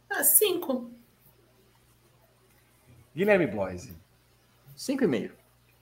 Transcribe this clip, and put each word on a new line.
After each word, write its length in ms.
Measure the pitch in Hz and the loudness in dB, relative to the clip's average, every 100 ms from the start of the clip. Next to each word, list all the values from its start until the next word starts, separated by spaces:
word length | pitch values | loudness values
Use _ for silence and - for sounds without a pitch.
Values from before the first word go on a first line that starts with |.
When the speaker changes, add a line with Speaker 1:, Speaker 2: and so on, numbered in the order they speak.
| - | -8
Speaker 1:
Ah, 140 | 381 | -2
cinco. 680 | 285 - 403 339 - 240 - - _ _ _ _ _ _ _ _ _ _ _ _ _ _ _ _ _ _ _ - - 147 | 2 4 2 0 -4 -6 -6 -18 _ _ _ _ _ _ _ _ _ _ _ _ _ _ _ _ _ _ _ -20 -12 -2
Speaker 2:
Guilherme 320 | 208 196 135 | 4 4 4
Bloise. 480 | 101 92 90 - 82 _ _ _ _ _ _ - - | -2 -4 -6 -14 -18 _ _ _ _ _ _ -20 -12
Speaker 3:
Cinco 280 | - 277 | -6 0
e 40 | 247 | 0
meio. 260 | 110 92 - _ _ _ _ | 0 -4 -12 _ _ _ _